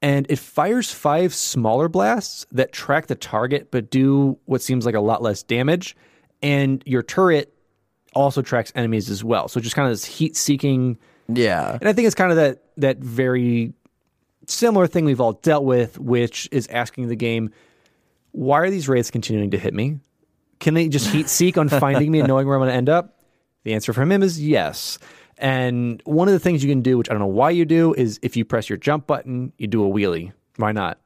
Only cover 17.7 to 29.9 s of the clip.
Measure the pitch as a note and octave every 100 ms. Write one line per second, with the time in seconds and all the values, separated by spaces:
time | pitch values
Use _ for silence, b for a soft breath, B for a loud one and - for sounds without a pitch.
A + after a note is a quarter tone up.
17.7 | b b b b b _ - C3 C#3+ F3+
18.7 | G3 C3+ B2+ A#2 A#2+ G#2+ A2 G2+ F#2+ G2
19.7 | - A#2+ D3 _ _ _ _ _ _ -
20.7 | D#3+ E3 C#3+ G#2+ D3 D#3 - F3 F3+ D3+
21.7 | C#3 C#3 C#3 D3+ D#3+ C#3 C3+ C3+ C#3 C3
22.7 | B2+ B2+ E3 F3 _ _ _ _ _ -
23.7 | A2 - A2+ C#3 G3 G3 E3+ D3 C3+ D#2
24.7 | - - - B B B _ C3+ C3 B2+
25.7 | B2 A#2+ A#2 - D3+ F#3 F#3+ F3+ E3 C#3
26.7 | C#3 B2 B2+ A#2 G#2+ G2 G2 C#3+ E3+ E3
27.7 | E3 E3 D3+ A#2+ G#2 B2 - A2+ A#2 G#2
28.7 | G2 - D3+ - C#3 B2+ B2 B2+ - A2+
29.7 | A2 G2+